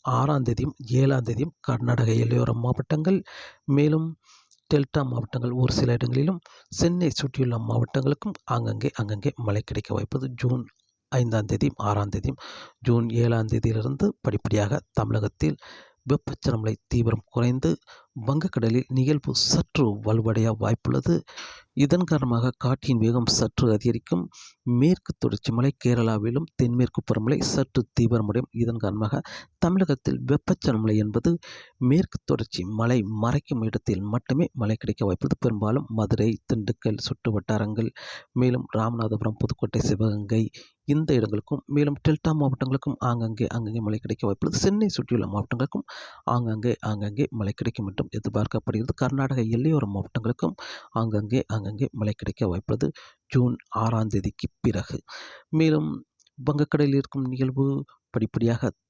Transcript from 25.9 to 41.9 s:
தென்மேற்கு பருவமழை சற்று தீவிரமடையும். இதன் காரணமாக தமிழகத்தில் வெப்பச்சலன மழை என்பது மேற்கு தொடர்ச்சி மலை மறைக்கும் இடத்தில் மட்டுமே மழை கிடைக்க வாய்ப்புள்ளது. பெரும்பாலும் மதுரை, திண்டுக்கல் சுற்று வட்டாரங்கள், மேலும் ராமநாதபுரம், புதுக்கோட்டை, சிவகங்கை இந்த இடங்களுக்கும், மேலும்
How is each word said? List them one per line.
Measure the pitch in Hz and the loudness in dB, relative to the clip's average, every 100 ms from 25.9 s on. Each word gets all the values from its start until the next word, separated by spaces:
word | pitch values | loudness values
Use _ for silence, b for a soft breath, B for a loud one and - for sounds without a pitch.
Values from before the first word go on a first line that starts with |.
| 117 113 107 110 131 165 | 2 2 0 0 -2 -4
தென்மேற்கு | - 123 120 123 - | 0 2 2 0 0
பருவமழை | - 113 110 147 | -2 0 0 0
சற்று | - - 135 - 113 | 0 -2 0 -2 0
தீவிரமடையும். | - 117 117 104 117 - | 2 2 2 0 -2 -4
இதன் | 113 117 117 | -2 -2 -2
காரணமாக | 104 104 107 139 B B B _ | -2 -2 -2 -2 B B B _
தமிழகத்தில் | 170 190 180 135 - 127 | 2 4 2 0 -2 -2
வெப்பச்சலன | 127 147 - 180 - 110 | 0 0 0 0 0 2
மழை | 110 107 | 2 2
என்பது | 107 117 170 170 B B B - | 2 0 0 0 B B B -2
மேற்கு | 127 156 190 - | 2 4 2 -4
தொடர்ச்சி | - 135 110 - 90 | -2 -2 -2 -6 -4
மலை | 107 113 123 101 107 | -2 2 2 0 -2
மறைக்கும் | 117 143 - 127 | 0 0 -2 -4
இடத்தில் | 110 107 - 95 101 | -2 -2 -2 -2 -2
மட்டுமே | 120 - 131 170 | -4 -2 -2 -2
மழை | 131 107 110 | -2 -2 -2
கிடைக்க | 113 - | -4 -2
வாய்ப்புள்ளது. | 98 92 - - | -2 0 -2 0
பெரும்பாலும் | 123 104 107 131 - | 0 0 0 -2 -2
மதுரை, | 110 104 113 110 107 | -2 0 2 0 0
திண்டுக்கல் | - 113 101 110 117 107 | -2 -2 -2 -4 -4 -4
சுற்று | - - 120 | -6 -6 -2
வட்டாரங்கள், | 104 - 107 104 107 113 B B B B | -2 0 -2 0 -2 -4 B B B B
மேலும் | 123 127 127 - | 0 2 0 -2
ராமநாதபுரம், | 110 110 117 110 107 110 107 | -2 0 -2 -2 0 -2 0
புதுக்கோட்டை, | 110 - - 113 | -2 -2 -2 0
சிவகங்கை | - 101 110 104 104 113 110 B B _ - | 0 2 0 0 0 0 0 B B _ 0
இந்த | 147 160 | 0 2
இடங்களுக்கும், | 131 107 104 - 143 - | 2 2 -2 -4 -6 -2
மேலும் | 143 147 | 0 0